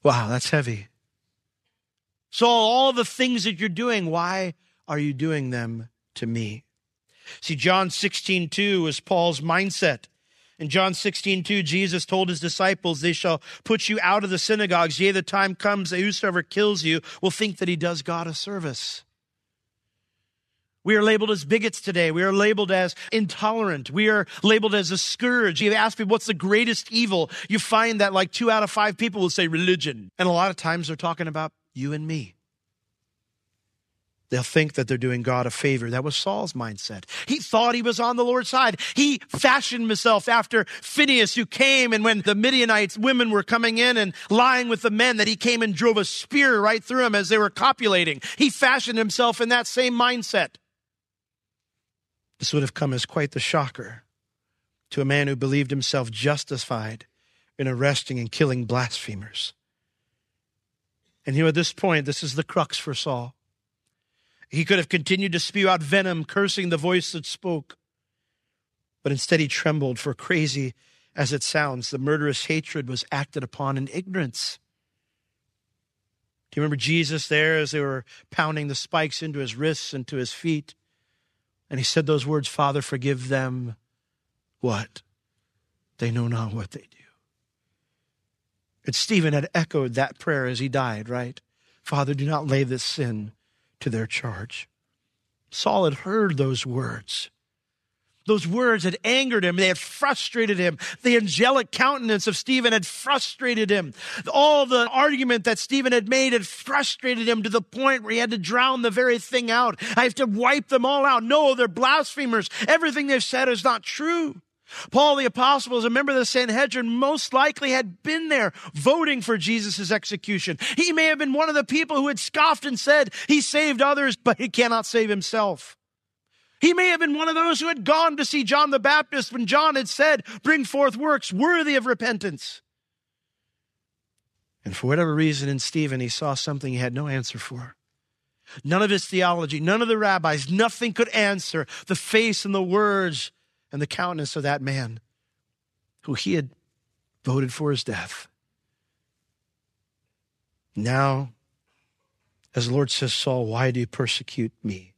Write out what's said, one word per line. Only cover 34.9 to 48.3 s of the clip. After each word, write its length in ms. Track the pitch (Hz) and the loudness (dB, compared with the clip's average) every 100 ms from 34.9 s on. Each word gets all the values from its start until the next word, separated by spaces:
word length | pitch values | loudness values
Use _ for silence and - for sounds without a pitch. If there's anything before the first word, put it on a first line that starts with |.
| 131 | -2
doing 260 | 127 123 | -2 -2
God 240 | 120 123 123 | -2 -2 -2
a 40 | |
favor. 380 | - 143 131 117 | -2 0 0 -2
That 140 | 123 | -4
was 120 | 143 139 | -4 -4
Saul's 380 | 190 202 208 | -4 -4 -4
mindset. 520 | 131 117 104 - 95 - - - | -6 -10 -10 -12 -12 -12 -12 -6
He 140 | 294 | -6
thought 360 | 196 220 240 240 | 0 2 2 2
he 60 | |
was 180 | 233 202 | -2 0
on 160 | 233 247 | 0 0
the 80 | |
Lord's 260 | 240 254 247 | 0 0 0
side. 300 | 262 254 180 - - | 2 2 0 -4 2
He 240 | 285 262 - | 2 2 -4
fashioned 640 | - 277 269 - 240 226 | 0 4 4 0 -4 -2
himself 400 | 214 233 214 - | 0 4 2 4
after 360 | 233 208 226 196 - | 2 4 0 0 -8
Phinehas, 520 | - - 294 247 208 | -8 2 4 6 4
who 120 | 240 220 | 0 -4
came, 480 | - 269 269 247 | 2 4 4 4
and 100 | 220 | 2
when 180 | 220 214 | 2 2
the 140 | 196 208 | 2 2
Midianites 640 | 240 262 233 214 202 214 | 2 2 4 2 2 0
women 340 | 240 254 240 | 0 2 2
were 120 | 208 | 0
coming 360 | - 233 233 226 | 2 2 2 2
in 180 | 247 240 | 2 2
and 160 | 196 - - | -2 -4 0
lying 400 | 214 247 254 240 | 4 6 4 0
with 120 | 226 | 0
the 100 | 233 | 0
men, 260 | 214 247 226 | 4 2 4
that 100 | 208 | 0
he 80 | 220 | 0
came 260 | 233 233 | 0 2
and 140 | 226 170 | 0 2
drove 220 | 233 214 | 2 2
a 80 | 196 | 0
spear 540 | - - 285 277 226 | -6 -2 2 4 4
right 240 | 208 226 | 2 0
through 200 | - 254 | -2 0
them 120 | 247 208 | 2 2
as 140 | 180 | 2
they 80 | 220 | 2
were 120 | 208 | 2
copulating. 720 | - 247 262 226 185 165 139 - | 2 2 2 2 2 2 -2 -8